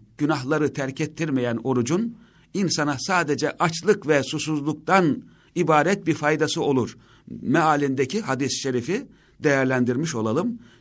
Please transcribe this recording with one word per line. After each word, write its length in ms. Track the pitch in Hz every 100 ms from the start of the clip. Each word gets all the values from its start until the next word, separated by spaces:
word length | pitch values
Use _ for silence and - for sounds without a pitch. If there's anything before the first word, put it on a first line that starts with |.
| - -
günahları 560 | 147 151 127 151 151
terk 280 | - 135 135
ettirmeyen 580 | 151 - 160 131 123 117
orucun 540 | 135 123 120 175 233 - - _ _
insana 440 | 185 180 - 147 139
sadece 520 | - 180 151 139 156
açlık 560 | - 170 165 180 208 135
ve 160 | 147
susuzluktan 1000 | 131 156 147 156 143 151 - 190 175 - - - _ -
ibaret 520 | 170 156 151 - 160
bir 60 |
faydası 480 | 147 147 156 151 160
olur 360 | 147 131 113 - - - -
mealindeki 920 | - - 151 156 147 143 131 131 202
hadis-i 400 | 214 131 135 -
şerifi 460 | 135 123 123 208 - - _ -
değerlendirmiş 760 | 151 139 131 131 123 123 160 120
olalım. 440 | 110 127 233 233 - -